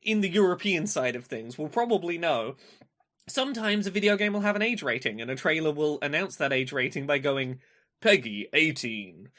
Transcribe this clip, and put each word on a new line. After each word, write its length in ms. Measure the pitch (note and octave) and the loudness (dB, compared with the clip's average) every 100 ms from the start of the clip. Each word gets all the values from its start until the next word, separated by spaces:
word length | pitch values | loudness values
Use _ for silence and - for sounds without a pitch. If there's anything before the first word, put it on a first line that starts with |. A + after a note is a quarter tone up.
in 180 | - G#3+ | 0 2
the 80 | G3 | 2
European 580 | F3+ F#3+ F3 G#3 F3 D#3+ | 4 4 4 0 0 0
side 300 | - B2+ B2 | -2 -2 -2
of 100 | B2 | -6
things 320 | A#2+ A2+ A#2+ | -10 -8 -8
will 100 | D3+ | -4
probably 500 | A3 A#3+ G#3 E3+ F3 | 0 2 0 0 -2
know, 380 | E3+ C3 A2 - - - _ _ _ _ - | 0 0 0 -8 -18 -20 _ _ _ _ -6
sometimes 600 | - C4 B3 A3 G#3 G3+ | -2 -2 -2 0 0 0
a 40 | |
video 260 | F#3 G3+ G#3 | 2 4 4
game 160 | G#3 | 2
will 80 | G#3 | 0
have 160 | G#3 G3+ | 0 2
an 60 | |
age 200 | A3 A#3+ | 0 0
rating, 380 | C#3+ A#2+ C3 G#2+ | -2 -2 -2 -4
and 100 | A#2 | -6
a 60 | C3 | -2
trailer 360 | F3 D#3+ D#3+ | 0 2 0
will 260 | D3 D3+ D3 | 0 0 0
announce 340 | C#3+ D3+ F#3 - | -2 -2 -2 -2
that 160 | C#3+ | 0
age 200 | C3+ B2+ | 0 0
rating 340 | C#3 B2+ D3+ C#3 | -2 -2 -4 0
by 120 | C#3+ | 0
going, 420 | C#3 C#3 C3 B2+ _ _ _ _ | 2 0 -2 -8 _ _ _ _
PEGI 480 | A3+ G3+ A2+ G#2 G#2 | 4 4 2 -8 0
18 760 | D3+ D#3+ C#3 B2 A2 G2 E2 G2+ | 2 2 0 -6 -8 -12 -16 -20